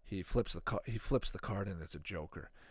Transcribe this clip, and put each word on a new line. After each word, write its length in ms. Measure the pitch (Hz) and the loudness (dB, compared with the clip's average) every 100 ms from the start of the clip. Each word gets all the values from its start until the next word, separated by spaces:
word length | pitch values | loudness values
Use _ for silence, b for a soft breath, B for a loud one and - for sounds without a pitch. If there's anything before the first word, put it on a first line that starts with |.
he 180 | - 98 | -4 -4
flips 320 | 87 120 - | 2 4 4
the 80 | - | 0
ca-, 180 | - 113 - | 0 0 0
he 120 | 110 | -2
flips 340 | - 131 - | 4 4 4
the 80 | - | -2
card 280 | - 101 101 | -2 0 0
and 140 | 87 | -2
it's 140 | 76 73 | -4 -6
a 40 | |
Joker. 500 | - 87 76 - 71 b b | -4 -4 -4 -8 -10 b b